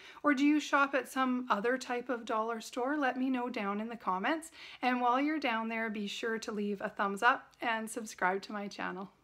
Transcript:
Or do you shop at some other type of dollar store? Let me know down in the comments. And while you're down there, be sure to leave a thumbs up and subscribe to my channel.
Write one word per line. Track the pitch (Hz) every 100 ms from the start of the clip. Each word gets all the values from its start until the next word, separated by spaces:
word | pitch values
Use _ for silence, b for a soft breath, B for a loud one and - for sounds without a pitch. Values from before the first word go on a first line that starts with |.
| B B
Or | 294
do | 269
you | 285 302
shop | - 294 277
at | 277 247
some | 269 277 254 247
other | 202 226 254
type | 247 247 247
of | 233
dollar | 233 220 226 226
store? | - 262 254 302
Let | 262 254
me | 262
know | 254 247
down | 247 196 208
in | 226
the | 226
comments. | - 185 226 320 - B B B
And | 254 247
while | 247 247
you're | 294 311
down | 269 226 226
there, | 226 226
be | 214 202
sure | - 233 226
to | 233
leave | 208 208 196
a | 208
thumbs | - 202 196
up | 240 269 - -
and | 240 226 220
subscribe | 247 214 - 185 196
to | -
my | 214 202
channel. | - 185 180 196 _